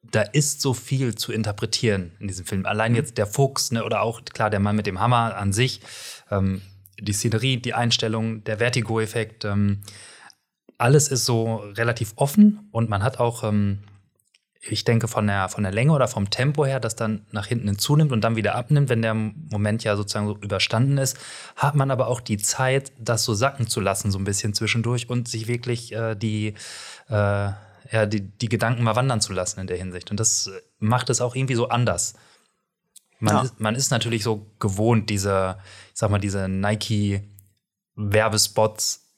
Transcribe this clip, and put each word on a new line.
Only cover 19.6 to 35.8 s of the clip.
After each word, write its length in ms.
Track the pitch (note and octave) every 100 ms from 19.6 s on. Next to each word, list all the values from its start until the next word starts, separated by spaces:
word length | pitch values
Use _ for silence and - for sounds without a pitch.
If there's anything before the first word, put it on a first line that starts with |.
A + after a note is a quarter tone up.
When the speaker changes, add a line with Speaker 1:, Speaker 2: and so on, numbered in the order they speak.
| G#2 A2 A2
Speaker 1:
ja 100 | G#2
sozusagen 320 | G#2 A2 G#2
so 80 | G#2
überstanden 600 | G#2+ G2 - A2+ C3+ C#3
ist, 200 | C3 - - - - -
hat 200 | D3 C#3+
man 160 | C3+
aber 160 | B2+ A#2
auch 120 | A#2+
die 160 | - G#2
Zeit, 540 | - - C3 C3+ C#3 _
das 240 | A2+ A#2
so 100 | -
sacken 340 | G#2 C3 - A2+
zu 120 | -
lassen, 320 | G2 F#2+ G#2
so 80 | F#2+
ein 60 | G2
bisschen 280 | G2+ G#2+
zwischendurch 560 | G#2 A2 A#2 A#2 B2 A#2+
und 200 | B2 A#2+
sich 180 | A#2 A2
wirklich, 460 | A#2+ A#2+ A#2+ -
äh, 220 | G#2+ A2+ G#2+
die, 400 | A2+ G#2+ G#2+ G2+ - - - - -
äh, 420 | G#2+ G2+ G2+ G2+ G2+ - - -
ja, 140 | A2+ G#2+
die, 140 | G#2
die 280 | G2 - A2
Gedanken 340 | G#2+ A2+ A#2+
mal 120 | A#2 A2
wandern 240 | C3+ A#2
zu 100 | -
lassen 280 | F#2 F2+ -
in 60 | F#2+
der 100 | F2+
Hinsicht. 340 | F#2 F2+ -
Und 80 | G2+
das, 280 | A2 - G2
äh, 120 | F#2+ _ _
macht 300 | G#2+ B2 -
es 120 | A#2+
auch 140 | B2 C3
irgendwie 200 | C3 A#2+
so 140 | A#2
anders. 440 | A#2+ A#2 F2 - - - _ _ _ _ _ _ - _ _
Man 160 | G#2+ C3+
Speaker 2:
Ja. 60 |
Speaker 1:
ist, 160 | C3 -
man 160 | G#2+ A#2+
ist 160 | C3+
natürlich 320 | A#2+ A#2 A2+
so 220 | A2 G#2+ G#2 _
gewohnt, 500 | G#2+ F#2+ A2 A#2+ G#2
diese, 480 | G#2 G2 G2 F#2+ F#2 - -